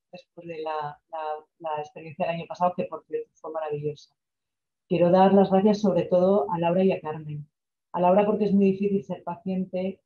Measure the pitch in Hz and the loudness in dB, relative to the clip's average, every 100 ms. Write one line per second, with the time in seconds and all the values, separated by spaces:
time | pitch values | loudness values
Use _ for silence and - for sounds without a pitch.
0 | _ 180 - 170 165 156 156 156 147 147 | _ -20 -20 -20 -14 -10 -6 -6 -6 -10
1 | _ 160 156 151 - _ 165 151 147 - | _ -10 -8 -8 -12 _ -8 -8 -8 -14
2 | 160 143 165 170 156 160 180 180 - 160 | -18 -6 -4 -4 -10 -4 -2 -2 -8 -10
3 | - - - _ 160 160 156 147 147 143 | -10 -10 -10 _ -12 -8 -6 -6 -6 -10
4 | - _ _ _ _ _ _ _ _ 170 | -16 _ _ _ _ _ _ _ _ 0
5 | 175 185 190 196 185 190 208 208 196 170 | 4 6 6 6 6 4 4 2 2 0
6 | - 180 185 202 - 170 170 180 190 170 | 2 2 4 2 0 0 0 2 2 0
7 | 156 156 151 147 147 _ _ _ _ 175 | -6 -10 -10 -12 -14 _ _ _ _ 0
8 | 180 190 208 208 202 196 196 190 202 196 | 4 4 2 0 2 4 4 2 0 -2
9 | - 175 - 170 190 185 185 180 185 185 | -4 -10 -10 -10 -6 -6 -6 -6 -6 -8